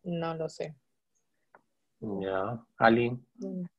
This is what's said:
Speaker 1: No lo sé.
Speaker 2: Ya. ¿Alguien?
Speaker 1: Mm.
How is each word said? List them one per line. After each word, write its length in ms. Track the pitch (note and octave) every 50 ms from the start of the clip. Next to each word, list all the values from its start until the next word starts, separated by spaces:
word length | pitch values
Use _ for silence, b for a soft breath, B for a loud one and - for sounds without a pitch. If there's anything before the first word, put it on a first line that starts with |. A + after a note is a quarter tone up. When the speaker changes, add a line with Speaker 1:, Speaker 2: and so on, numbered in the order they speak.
| _
Speaker 1:
No 320 | F3+ F3 E3 E3+ E3 E3
lo 140 | D#3+ D#3+ D#3
sé. 260 | - - - - D#3 _ _ _ _ _ _ _ _ _ _ _ _ _ _ _ - - _ _ _ _ _ _ _ _
Speaker 2:
Ya. 640 | - A2 G2 F#2+ F#2+ F#2+ F#2+ F#2+ F#2+ G#2+ A#2+ A2+ - _ _
¿Alguien? 480 | - A#2 A2+ A2+ A#2+ A#2+ A#2 B2 B2+ - _ _
Speaker 1:
Mm. 280 | - G3+ F#3+ F#3+ F3+ F3 - _